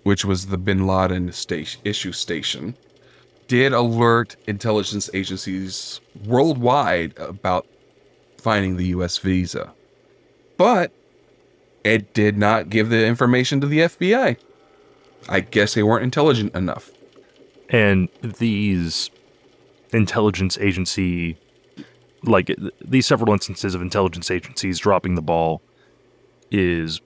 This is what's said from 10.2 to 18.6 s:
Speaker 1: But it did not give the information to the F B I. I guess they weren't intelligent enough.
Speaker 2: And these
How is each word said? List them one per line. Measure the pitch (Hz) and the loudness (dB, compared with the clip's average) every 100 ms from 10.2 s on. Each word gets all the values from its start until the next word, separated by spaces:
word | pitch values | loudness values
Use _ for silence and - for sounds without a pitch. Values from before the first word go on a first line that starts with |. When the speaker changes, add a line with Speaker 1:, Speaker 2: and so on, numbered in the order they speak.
| _ _ _ - | _ _ _ 2
Speaker 1:
But | 202 214 165 _ _ _ _ _ _ _ _ _ | 4 4 0 _ _ _ _ _ _ _ _ _
it | 104 113 104 | 0 0 0
did | - 104 101 | 0 2 4
not | 104 110 95 | 2 2 0
give | 110 110 | 0 2
the | 113 | 2
information | 110 120 123 127 127 139 | 2 2 4 2 2 0
to | 143 | 0
the | 151 | 2
F | 165 - | 2 0
B | 180 | 0
I. | 233 220 117 _ _ _ _ _ _ _ _ - | 2 2 -2 _ _ _ _ _ _ _ _ -4
I | 98 | -2
guess | - 107 104 | 0 0 2
they | 110 | 2
weren't | 104 113 | 2 2
intelligent | 127 147 151 120 104 | 0 2 2 2 0
enough. | 92 90 - - - - _ _ _ _ _ - | -2 -4 -6 -12 -20 -20 _ _ _ _ _ -2
Speaker 2:
And | 120 104 95 90 - | 2 4 4 0 -4
these | 117 - 117 101 | -12 -4 -2 0